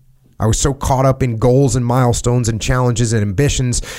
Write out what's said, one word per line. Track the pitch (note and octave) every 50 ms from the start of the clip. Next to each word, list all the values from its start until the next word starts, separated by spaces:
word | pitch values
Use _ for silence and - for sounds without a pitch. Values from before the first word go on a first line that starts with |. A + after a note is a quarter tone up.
| _ _ _ _ _ _ _ -
I | -
was | A2+ A2 -
so | - D3
caught | C3+ C#3 - - C3+ B2+ C3+
up | C3+ C3 -
in | C3+ B2 A2+
goals | A2 C3 B2 B2+ C3+ C#3+ B2 A2
and | C3 A#2+
milestones | A#2+ A#2+ C3 B2+ A#2+ A2 - - B2 A#2+ B2 A#2+ A#2+
and | A2+ G2+
challenges | - - C3 B2+ B2+ B2 A#2 A#2+ B2 G#2+
and | A#2 A2
ambitions | G2+ G#2 F#2 A2+ C#3+ C#3 - - B2+ B2 A#2 - - - -